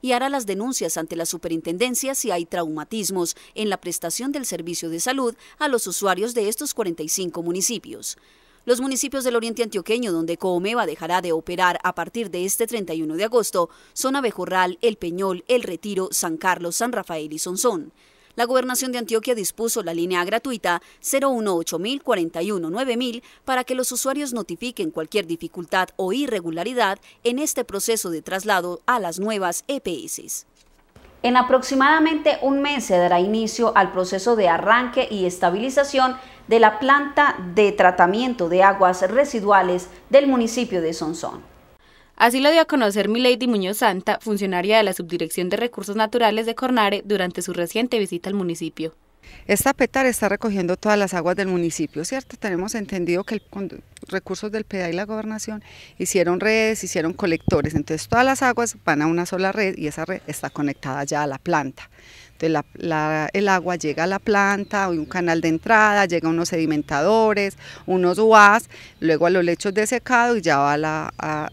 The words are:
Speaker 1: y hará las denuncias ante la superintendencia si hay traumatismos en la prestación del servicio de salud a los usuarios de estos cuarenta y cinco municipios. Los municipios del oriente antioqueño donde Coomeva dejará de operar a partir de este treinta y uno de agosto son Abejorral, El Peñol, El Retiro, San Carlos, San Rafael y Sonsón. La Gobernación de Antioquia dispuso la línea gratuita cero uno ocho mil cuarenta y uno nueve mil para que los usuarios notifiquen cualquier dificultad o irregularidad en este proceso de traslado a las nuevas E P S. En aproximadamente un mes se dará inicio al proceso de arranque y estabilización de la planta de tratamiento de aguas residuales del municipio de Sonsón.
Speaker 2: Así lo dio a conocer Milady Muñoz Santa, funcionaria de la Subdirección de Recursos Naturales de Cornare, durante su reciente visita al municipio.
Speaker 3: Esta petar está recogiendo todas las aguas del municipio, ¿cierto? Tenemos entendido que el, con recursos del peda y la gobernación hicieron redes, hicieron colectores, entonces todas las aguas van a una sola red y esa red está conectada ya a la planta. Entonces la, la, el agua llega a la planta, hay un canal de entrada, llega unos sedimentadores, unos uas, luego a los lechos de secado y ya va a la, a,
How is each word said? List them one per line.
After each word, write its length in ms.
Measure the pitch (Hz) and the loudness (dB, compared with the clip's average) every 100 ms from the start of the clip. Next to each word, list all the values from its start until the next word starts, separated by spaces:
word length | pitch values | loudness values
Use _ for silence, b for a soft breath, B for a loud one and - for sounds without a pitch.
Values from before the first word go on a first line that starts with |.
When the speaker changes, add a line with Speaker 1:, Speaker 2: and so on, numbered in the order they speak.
Speaker 1:
y 120 | 254 | 0
hará 140 | 247 269 | 0 0
las 200 | 277 208 | -4 -4
denuncias 500 | 190 240 254 165 170 | -4 -4 -4 -4 -4
ante 180 | 160 165 | -6 -6
la 120 | 170 | -6
superintendencia 880 | 170 170 165 170 175 247 240 262 269 | -6 -4 -6 -4 -2 -2 -2 -4 -4
si 160 | - | -2
hay 160 | 175 170 | -4 -2
traumatismos 880 | 180 165 156 151 220 180 190 170 - B | -4 -4 -6 -6 -6 -4 -2 -4 -6 B
en 160 | - 214 | -6 -4
la 80 | 190 | -4
prestación 540 | 180 165 165 165 262 | -6 -8 -6 -6 -6
del 160 | 285 247 | -6 -6
servicio 420 | 175 165 170 165 | -8 -8 -8 -6
de 100 | 165 | -6
salud 360 | 240 269 247 226 B B | -4 -2 -2 -4 B B
a 80 | 302 | 0
los 180 | 247 190 | 0 -2
usuarios 480 | 170 196 180 220 | -2 0 0 -2
de 160 | 233 208 | 0 -2
estos 240 | 220 294 | -4 -6
cuarenta 300 | - 202 165 | -4 -4 -4
y 60 | 156 | -4
cinco 340 | - 180 170 | -4 -4 -4
municipios. 720 | 170 180 185 220 - 113 - - b b b b - | -4 -2 -2 -4 -10 -12 -12 -14 b b b b -2
Los 160 | 240 | -2
municipios 420 | 269 262 277 277 | 0 -4 -4 -2
del 120 | 254 233 | -2 -2
oriente 260 | 226 214 | -4 -4
antioqueño 500 | 226 208 170 233 233 | -4 -6 -2 -2 0
donde 260 | 165 165 170 | -2 -2 -2
Coomeva 500 | 190 175 190 240 185 | -2 0 0 -2 -2
dejará 340 | 151 165 180 | -4 -2 -2
de 100 | 180 | 0
operar 460 | 165 160 180 180 175 | -2 -2 0 2 2
a 100 | 180 | -4
partir 380 | 175 170 233 208 | -4 -6 -6 -6
de 120 | 180 | -4
este 220 | 185 - 226 | -4 -2 -2
treinta 300 | 233 175 160 | -4 -6 -6
y 80 | |
uno 140 | 156 160 | -4 -2
de 80 | 214 | 2
agosto 440 | 240 202 185 170 b b | 2 2 -2 -2 b b
son 220 | - 262 277 | -4 -2 0
Abejorral, 640 | 247 190 175 185 180 180 | -2 -4 -2 0 0 0
El 160 | 233 208 | -2 -2
Peñol, 480 | 175 175 196 180 - | -8 -4 -4 -4 0
El 140 | 247 | 0
Retiro, 480 | 208 170 208 190 190 | 0 -8 -6 -4 -4
San 280 | - 180 160 | -4 -4 -2
Carlos, 400 | 190 170 175 170 | 0 0 -2 -4
San 140 | 240 | -2
Rafael 400 | 226 185 160 151 | -4 -6 -8 -8
y 60 | 151 | -8
Sonsón. 560 | 180 185 247 185 151 b b b b - | -8 0 0 0 -8 b b b b -4
La 60 | |
Gobernación 480 | 240 262 254 254 262 | 0 2 0 -4 -4
de 60 | 247 | -6
Antioquia 360 | 226 226 220 | -2 -2 0
dispuso 480 | 233 180 - 226 226 | -2 -4 -4 -4 -4
la 120 | 170 | -4
línea 280 | 170 175 180 175 | -4 0 0 0
gratuita 560 | 220 269 226 185 175 b b | -2 -4 -4 -2 -2 b b
cero 300 | - 269 277 | -4 0 0
uno 260 | 247 214 170 | 0 0 -2
ocho 240 | 165 165 | -2 -4
mil 240 | 202 277 | -4 -6
cuarenta 400 | 269 208 165 170 | -2 -2 -2 -4
y 80 | 190 | -4
uno 180 | 202 165 | -4 -4
nueve 280 | 190 269 233 | -4 -4 -2
mil 260 | 254 233 b b - | -4 -6 b b -4
para 180 | 254 | -2
que 120 | 247 254 | -2 -4
los 180 | 247 | -4
usuarios 400 | 247 262 277 285 | -4 -4 -4 -4
notifiquen 580 | 240 185 170 240 240 165 | -6 -8 -8 -8 -6 -6
cualquier 340 | 175 160 214 165 | -6 -4 -4 -4
dificultad 600 | 165 165 - 170 190 185 - | -8 -8 -12 -4 -2 -2 -4
o 160 | 185 | -4
irregularidad 880 | 240 285 214 170 160 196 247 202 196 b b | -2 -2 -4 -4 -6 -4 0 0 -2 b b
en 160 | 233 247 | -4 -2
este 240 | 302 - | -4 -4
proceso 460 | 233 196 208 220 185 | -6 -4 -2 -2 -2
de 120 | 160 | -8
traslado 600 | 160 190 202 190 175 175 - | -6 -6 0 0 0 -4 -2
a 120 | 247 | 0
las 200 | 185 165 | -2 -4
nuevas 420 | 208 214 180 175 - | -4 -2 -2 -4 -6
E 100 | 277 | -6
P 240 | - 156 | -4 -8
S. 420 | 87 - - - - _ _ _ _ - - - | -8 -12 -10 -12 -12 _ _ _ _ -20 -20 -4
En 140 | 247 247 | 2 4
aproximadamente 1000 | 247 262 254 269 269 320 311 302 302 - | 4 2 2 2 4 6 4 4 0 2
un 200 | 269 277 | 0 0
mes 220 | 285 285 | 0 -2
se 140 | - 185 | 2 4
dará 240 | 175 175 | 4 4
inicio 500 | 185 220 220 220 233 202 | 2 0 -2 0 2 4
al 160 | 190 | 2
proceso 420 | 185 185 190 190 226 | 0 -2 -2 0 4
de 140 | 185 | 4
arranque 580 | 170 196 233 247 262 254 | 4 4 2 2 -2 -2
y 140 | 214 | 0
estabilización 920 | 180 175 170 185 262 269 277 269 262 254 B B - | -2 2 0 0 0 0 2 2 2 0 B B 2
de 100 | 226 | 6
la 180 | 220 214 | 6 6
planta 600 | 269 277 285 - 285 - 180 175 | 4 4 4 2 2 2 -4 4
de 160 | 208 | 4
tratamiento 800 | 202 185 180 180 208 254 240 170 | 6 4 6 4 4 -2 0 0
de 140 | 180 | 6
aguas 460 | 196 190 185 180 185 | 6 6 4 4 2
residuales 800 | 233 285 233 202 202 180 180 180 B - | 2 2 0 4 4 4 0 -4 B 4
del 180 | 269 277 | 6 6
municipio 540 | 262 226 233 240 185 | 2 2 -2 -2 0
de 100 | 160 | -2
Sonsón. 640 | 165 156 165 - - - - _ _ b b b - | -2 -6 -4 -8 -10 -18 -20 _ _ b b b 2
Speaker 2:
Así 220 | 233 254 | 2 6
lo 100 | 277 | 6
dio 120 | 330 | 6
a 40 | 320 | 4
conocer 440 | 294 214 202 202 | 2 2 2 0
Milady 360 | 226 254 247 247 | 2 2 2 2
Muñoz 340 | 220 185 208 | 0 0 2
Santa, 400 | 233 185 202 208 | 2 2 -2 -2
funcionaria 560 | - 202 196 180 180 220 | -2 -2 0 0 4 4
de 60 | |
la 100 | 208 | 4
Subdirección 560 | 185 170 170 160 - 180 | 0 -6 -4 -4 -4 -2
de 80 | 208 | 0
Recursos 400 | 240 240 190 208 | -2 -4 -8 -2
Naturales 480 | 214 240 226 214 226 | 0 2 2 2 -2
de 100 | 226 | -2
Cornare, 460 | 254 247 202 202 | 0 2 2 0
durante 380 | 196 202 180 180 | -2 0 0 -4
su 100 | 180 | -6
reciente 480 | 175 170 220 247 233 | -4 -2 -2 0 0
visita 300 | 190 175 190 | -2 -4 -4
al 60 | 202 | -4
municipio. 600 | 180 165 160 - 160 _ _ _ B B - | -2 -4 -8 -6 -10 _ _ _ B B 0
Speaker 3:
Esta 260 | 208 269 | 2 2
petar 320 | 277 247 269 262 | 0 0 2 0
está 240 | 233 208 | 2 0
recogiendo 480 | 202 233 202 175 185 | 0 -2 0 0 0
todas 200 | 214 208 | 2 2
las 160 | 196 | 2
aguas 220 | 185 165 180 | 0 0 0
del 140 | 190 | 0
municipio, 560 | 180 170 156 151 147 170 | 0 0 -2 -6 -4 -6
¿cierto? 320 | 262 - - | -6 -8 -8
Tenemos 360 | 220 175 196 | -4 -4 -4
entendido 520 | 226 196 190 175 175 202 | -6 -6 -4 0 -2 -2
que 100 | 214 | -6
el, 60 | |
con 420 | _ 196 190 - - - - | _ -10 -10 -10 -20 -20 -8
recursos 420 | 190 - 185 214 | -8 -6 -8 -6
del 140 | 220 | -8
peda 260 | 214 196 175 | -6 -6 -4
y 40 | |
la 100 | 170 | -6
gobernación 580 | 208 220 220 214 - 214 B B B _ | -6 -8 -8 -8 -8 -10 B B B _
hicieron 420 | 185 196 170 180 | -2 2 2 2
redes, 460 | 202 220 220 220 180 | 2 2 2 0 -4
hicieron 260 | 185 160 | -2 -2
colectores, 640 | 180 185 165 - 160 143 156 | -2 -2 0 2 0 0 -2
entonces 320 | 147 156 - | -2 -6 0
todas 160 | 233 | 4
las 200 | 262 269 | 4 4
aguas 340 | 262 240 233 208 - | 2 2 -2 -2 0
van 160 | 147 | 2
a 60 | 151 | 2
una 180 | 170 175 | 2 0
sola 260 | 185 190 | 0 0
red 260 | 208 196 - | 0 -2 -2
y 100 | 147 | -6
esa 180 | 151 160 | -6 -6
red 160 | 190 - | -6 -8
está 240 | 147 143 | -8 -8
conectada 540 | - 147 139 143 135 | -2 -4 -2 -6 -4
ya 200 | 143 147 | -2 -2
a 40 | 147 | -2
la 120 | 135 | -4
planta. 500 | - 160 135 - - B B B B | 0 0 0 -8 -20 B B B B
Entonces 260 | _ 160 | _ -2
la, 140 | 156 - | 0 -4
la, 560 | - 180 156 156 156 151 | -8 -4 -2 0 -2 -2
el 140 | 196 202 | 0 2
agua 300 | 190 170 175 | 2 0 -4
llega 260 | 156 147 | -2 -2
a 40 | 170 | -2
la 120 | 196 | -2
planta, 640 | - 202 196 202 202 208 196 | 0 2 2 0 -2 -2 -2
hay 120 | 170 | -2
un 80 | 151 | -4
canal 360 | 190 175 165 | -4 0 0
de 60 | 165 | 0
entrada, 580 | 160 - 220 214 208 196 | -2 2 4 6 4 2
llega 240 | 170 160 | 0 0
unos 200 | 165 170 | 0 -2
sedimentadores, 1080 | 170 160 151 147 147 165 220 220 208 202 - B B - | -2 0 -2 -2 0 2 4 4 2 -2 -6 B B -2
unos 320 | 185 180 185 | 2 2 4
uas, 500 | 220 220 202 214 - B B B | 8 10 10 8 0 B B B
luego 260 | 160 156 170 | 0 4 4
a 40 | |
los 140 | 185 | 4
lechos 300 | 170 170 202 | 2 0 0
de 140 | 196 214 | 0 0
secado 500 | 240 - 247 240 233 | -2 2 2 4 2
y 40 | |
ya 160 | 170 143 | 2 4
va 160 | 143 | 4
a 40 | 147 | 2
la, 360 | 156 156 - - | 0 -4 -6 -8
a, 320 | 156 151 156 | -6 -4 -6